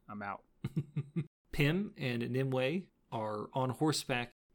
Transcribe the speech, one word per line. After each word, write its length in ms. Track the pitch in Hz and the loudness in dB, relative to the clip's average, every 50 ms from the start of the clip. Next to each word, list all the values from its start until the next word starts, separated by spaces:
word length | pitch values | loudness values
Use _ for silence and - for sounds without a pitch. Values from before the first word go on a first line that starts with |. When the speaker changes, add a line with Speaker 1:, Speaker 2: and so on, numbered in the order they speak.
| _ - | _ -12
Speaker 1:
I'm 140 | 104 104 101 | -10 -8 -6
out." 200 | 101 95 - - _ _ _ - | -6 -6 -8 -10 _ _ _ -8
Speaker 2:
<laughs> 80 | - - 156 - - - 156 - - - 170 147 - _ _ _ _ - | -4 -2 -4 -4 -4 -4 -6 -6 -4 -4 -6 -6 -6 _ _ _ _ 0
Pym 400 | - 143 143 165 190 208 - - - | 2 4 4 4 2 0 -4 -6 -4
and 240 | 147 127 120 117 117 120 | -4 -2 -2 -2 -2 0
Nimue 540 | 120 131 135 135 131 127 127 131 160 190 180 - _ _ _ _ | 0 0 2 2 2 2 2 2 2 0 -2 -6 _ _ _ _
are 380 | - 113 110 107 107 107 107 - - | -4 -4 -2 -2 -2 -4 -4 -2 0
on 180 | 135 127 127 | 0 2 2
horseback 600 | 123 - 151 156 143 - - - 131 120 120 - - _ _ _ _ | 2 4 4 4 4 2 0 0 0 0 -2 -4 -8 _ _ _ _